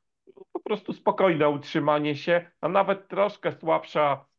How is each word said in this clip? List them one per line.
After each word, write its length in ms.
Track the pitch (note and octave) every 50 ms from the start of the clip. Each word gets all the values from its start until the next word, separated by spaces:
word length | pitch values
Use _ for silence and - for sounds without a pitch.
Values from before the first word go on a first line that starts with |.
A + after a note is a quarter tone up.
| _ _ _ _ _ - _ - - -
po 80 | _ F4
prostu 340 | - - G#3+ G3 - - F3
spokojne 560 | - _ G#3+ G3+ - F#3+ F#3+ F3 D3 D3+ D3
utrzymanie 680 | D3 C#3+ - - - E3 C#3+ D3+ D3+ D3+ D3 D3+ C#3+
się, 360 | C#3 - F3 E3+ F3 E3+ - _ _
a 80 | - D3+
nawet 380 | F3+ G3 G3 G3 G3 G3 - _
troszkę 440 | F#3+ F#3 G3+ G#3 G3+ - - E3+
słabsza 720 | C#3 - - D#3+ D#3+ D#3+ D#3 - - E3 D3+ C#3+ C3+ C3 - _ _